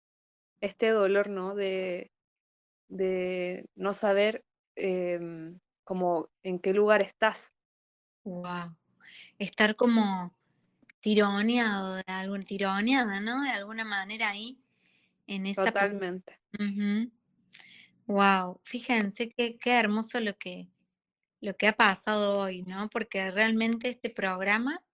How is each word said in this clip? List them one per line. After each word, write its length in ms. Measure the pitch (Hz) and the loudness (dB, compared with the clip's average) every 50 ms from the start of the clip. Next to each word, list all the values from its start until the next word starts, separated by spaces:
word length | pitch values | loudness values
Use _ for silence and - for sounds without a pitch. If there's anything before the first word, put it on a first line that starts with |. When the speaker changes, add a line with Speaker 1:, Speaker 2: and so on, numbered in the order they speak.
| _ _ _ _ _ _ _ _ _ _ _ _ | _ _ _ _ _ _ _ _ _ _ _ _
Speaker 1:
este 280 | - 196 - _ 233 220 | -8 -8 -2 _ 2 2
dolor, 380 | 220 214 196 190 196 202 202 208 | 4 4 4 4 4 2 2 0
¿no? 260 | 202 190 185 190 202 | -2 -4 -6 -4 -4
De, 560 | 202 202 190 190 190 185 185 175 180 - - _ _ _ _ _ _ _ _ _ _ _ _ _ _ _ _ | -2 -2 -2 -2 -2 -4 -4 -6 -6 -8 -12 _ _ _ _ _ _ _ _ _ _ _ _ _ _ _ _
de 800 | 190 185 190 185 185 185 180 185 185 180 180 180 180 185 - - _ | -6 -2 -2 0 0 -2 -2 -4 -4 -4 -4 -6 -6 -8 -10 -16 _
no 180 | - 185 196 202 | -6 -4 -4 -2
saber, 500 | - 220 208 196 196 208 214 220 - - _ _ _ _ _ _ | 0 2 2 4 4 4 2 0 -4 -10 _ _ _ _ _ _
em, 840 | - 180 190 185 185 180 175 175 170 170 170 165 165 160 165 175 180 _ _ _ _ _ | -6 -4 -2 -2 -2 -2 -2 -4 -4 -6 -8 -10 -10 -12 -14 -14 -18 _ _ _ _ _
como 460 | - 190 185 180 180 175 160 - - _ _ _ | -6 -4 0 0 2 0 0 -2 -6 _ _ _
en 160 | 190 180 175 | -6 -6 -2
qué 120 | - 190 190 | 0 0 2
lugar 280 | 208 208 208 214 208 196 | 4 6 6 6 4 4
estás. 500 | - - _ 220 220 208 - - - _ _ _ _ _ _ _ _ _ _ _ _ _ _ _ | 0 0 _ 0 0 0 -2 -10 -20 _ _ _ _ _ _ _ _ _ _ _ _ _ _ _
Speaker 2:
Guau, 520 | 208 180 175 180 175 180 175 175 175 165 - _ _ _ _ - - - - - - _ _ | -12 -10 -10 -8 -6 -6 -6 -8 -8 -12 -18 _ _ _ _ -20 -20 -20 -20 -20 -20 _ _
estar 380 | 202 185 - - 214 214 214 | -8 -8 2 4 4 4 4
como 600 | - 247 240 233 226 214 202 190 185 180 175 - _ _ _ _ _ _ _ _ _ _ - - _ | 4 4 4 6 4 4 2 0 -2 -6 -8 -12 _ _ _ _ _ _ _ _ _ _ -20 -20 _
tironeado 960 | - 214 214 208 208 202 202 202 208 226 240 247 233 220 202 196 190 190 190 | 0 2 4 6 4 4 4 2 2 2 2 2 2 2 0 0 -2 -4 -6
de 80 | 190 190 - | -8 -8 -6
algún, 360 | 185 190 190 190 202 196 190 | -6 -6 -4 -4 -6 -6 -6
tironeada, 760 | - 202 190 196 190 190 196 208 233 269 269 247 208 196 196 | -8 -4 -2 -2 0 0 2 2 4 4 4 2 0 -2 -4
¿no? 220 | 202 226 247 269 285 | -4 -4 -2 -2 -2
De 80 | 269 | -2
alguna 340 | 233 202 202 208 220 226 220 | -4 -4 -6 -8 -8 -8 -6
manera 460 | 214 202 196 190 196 214 226 226 214 | -4 -4 -4 -4 -6 -4 -4 -2 -4
ahí, 300 | 202 202 220 240 262 - _ _ _ _ _ _ _ _ _ _ _ _ _ | -4 -6 -10 -12 -14 -16 _ _ _ _ _ _ _ _ _ _ _ _ _
en 200 | - 196 196 190 | -8 -8 -4 -4
esa 260 | 196 202 202 190 226 220 | -4 -2 0 0 2 2
pos-, 140 | 202 196 202 202 | 2 2 2 0
Speaker 1:
Totalmente. 480 | 202 190 180 180 185 - - - _ _ _ - 208 | -2 -4 -6 -6 -8 -10 -16 -20 _ _ _ -10 -6
Speaker 2:
ujú. 540 | 208 202 196 202 208 202 202 214 233 247 - _ _ _ _ _ _ _ - - - - - - - _ _ _ _ | -6 -4 -4 -2 -2 0 0 0 -2 -4 -8 _ _ _ _ _ _ _ -20 -20 -20 -20 -20 -20 -20 _ _ _ _
Guau, 540 | - 202 196 196 196 196 190 185 180 185 - _ | -2 2 4 6 6 6 4 2 -2 -8 -12 _
fíjense 680 | - - 240 233 - 247 220 208 196 196 - 240 226 | -10 -10 -8 -2 0 0 2 2 0 -2 -4 -6 -6
qué, 280 | - - 240 233 233 233 | -2 -2 -2 -2 -4 -2
qué 140 | - 247 247 240 | 0 2 4 4
hermoso 420 | 226 208 208 220 220 220 - 247 | 4 4 2 0 -2 -2 -4 -4
lo 160 | 226 208 196 - | -4 -4 -6 -6
que, 300 | - 180 180 185 180 - _ _ _ _ _ _ _ _ _ _ _ _ _ _ | -10 -12 -12 -12 -14 -18 _ _ _ _ _ _ _ _ _ _ _ _ _ _
lo 160 | - 202 185 | -8 -8 -4
que 120 | - - 208 | 2 2 2
ha 60 | 214 | 6
pasado 640 | - 233 208 190 - - 214 214 208 208 202 202 202 | 6 6 6 6 2 0 0 0 2 2 2 2 0
hoy, 220 | 196 190 185 180 180 | 0 -2 -4 -6 -10
¿no? 260 | 185 185 190 214 214 | -10 -8 -8 -8 -6
Porque 400 | - 233 214 - - 196 190 190 | -4 -6 -6 -4 -4 -4 -4 -2
realmente 580 | 180 202 220 220 226 220 226 226 233 226 233 254 | 2 2 2 4 4 2 2 2 0 0 -2 -6
este 200 | 240 - - 226 | -6 -4 -8 -6
programa 720 | 226 - 196 190 185 185 190 202 208 220 240 269 320 359 - _ | -4 -2 -2 -2 -2 -2 0 0 0 0 0 -2 -6 -6 -10 _